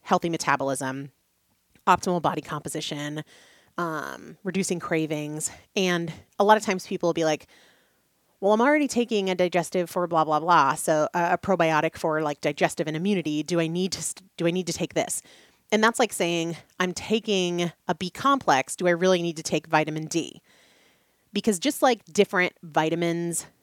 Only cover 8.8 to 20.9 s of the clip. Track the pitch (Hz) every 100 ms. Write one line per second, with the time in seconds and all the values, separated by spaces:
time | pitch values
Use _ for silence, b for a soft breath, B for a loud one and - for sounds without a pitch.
8.8 | 285 - 240 214 190 175 180 175 165 190
9.8 | 170 190 175 165 156 151 165 170 135 151
10.8 | - 156 151 175 175 175 - 185 165 156
11.8 | 160 - 170 156 151 147 151 147 170 -
12.8 | 160 156 190 202 156 151 147 170 165 170
13.8 | 185 - 160 - - - 170 180 175 170
14.8 | 165 - - - b b b b b 208
15.8 | 220 233 240 - 170 170 165 165 - _
16.8 | 180 175 - 220 208 196 180 175 175 -
17.8 | - 175 185 - 269 277 - 135 - -
18.8 | 180 170 185 185 170 156 - 156 160 156
19.8 | 156 156 156 170 - - b b b b
20.8 | b